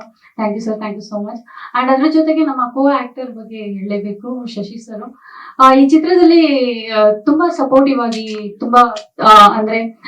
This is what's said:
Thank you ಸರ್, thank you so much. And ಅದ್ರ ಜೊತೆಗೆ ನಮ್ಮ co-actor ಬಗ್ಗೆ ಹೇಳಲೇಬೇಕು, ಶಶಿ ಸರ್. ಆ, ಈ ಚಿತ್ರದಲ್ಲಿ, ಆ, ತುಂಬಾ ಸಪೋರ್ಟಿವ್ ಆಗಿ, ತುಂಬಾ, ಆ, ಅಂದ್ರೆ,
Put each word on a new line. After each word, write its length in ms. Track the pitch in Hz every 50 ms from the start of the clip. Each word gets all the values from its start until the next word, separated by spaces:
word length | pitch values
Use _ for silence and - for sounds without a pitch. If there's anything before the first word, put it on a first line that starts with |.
| 226 - _ _ _ _ _ -
Thank 120 | 220 208
you 80 | 208 226
ಸರ್, 180 | 226 220 214 214
thank 160 | 208 208 196
you 100 | - - - 208
so 60 | 208
much. 160 | 202 208 240 233 - _ - - - - - 240
And 100 | 254 262
ಅದ್ರ 140 | 269 262 277 311
ಜೊತೆಗೆ 340 | 311 320 311 311 311 320 311
ನಮ್ಮ 280 | 294 269 262 247 240 -
co-actor 600 | 269 277 277 285 262 247 240 - 262 254 254 220 220
ಬಗ್ಗೆ 200 | 214 220 220 220
ಹೇಳಲೇಬೇಕು, 880 | 208 208 202 196 190 202 208 202 202 208 202 - - 247 254 254 247
ಶಶಿ 320 | 226 - 208 196 - 226 226
ಸರ್. 420 | - - 214 208 233 247 - _ _ - - - - - - -
ಆ, 140 | 269 262 262
ಈ 160 | 269 277 277
ಚಿತ್ರದಲ್ಲಿ, 1000 | 311 311 311 339 370 349 349 320 339 339 320 294 277 269 254 247 240 226 220 226
ಆ, 240 | 220 214 214 214 214 214 -
ತುಂಬಾ 240 | 302 285 320 349 349
ಸಪೋರ್ಟಿವ್ 500 | - - 269 262 262 269 277 277 269 247
ಆಗಿ, 580 | 233 233 226 220 220 220 214 214 208 208 - -
ತುಂಬಾ, 200 | - 233 240 240 247 240 - - - _ _ - -
ಆ, 340 | 220 220 214 208 202 208 220
ಅಂದ್ರೆ, 420 | 214 214 220 226 226 226 - _ -